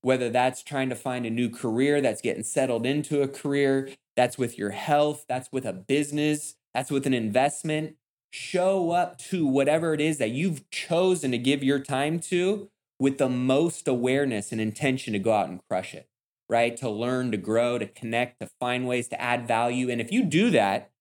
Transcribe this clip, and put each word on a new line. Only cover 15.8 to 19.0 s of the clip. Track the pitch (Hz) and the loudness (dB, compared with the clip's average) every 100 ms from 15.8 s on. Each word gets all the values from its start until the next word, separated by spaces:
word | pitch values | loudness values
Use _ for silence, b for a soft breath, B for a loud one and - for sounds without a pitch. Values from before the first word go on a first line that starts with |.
| 90 | -6
it, | - - _ _ _ _ | -14 -20 _ _ _ _
right? | 117 120 120 | 2 2 0
To | 127 | -6
learn, | 104 120 127 127 | -4 -2 -2 -2
to | 107 | -2
grow, | 98 113 120 120 | 0 2 2 0
to | 104 | -6
connect, | - 117 113 120 _ | -8 -4 -2 -2 _
to | 87 _ | -16 _
find | 123 123 127 | -4 -2 -2
ways | 123 | -2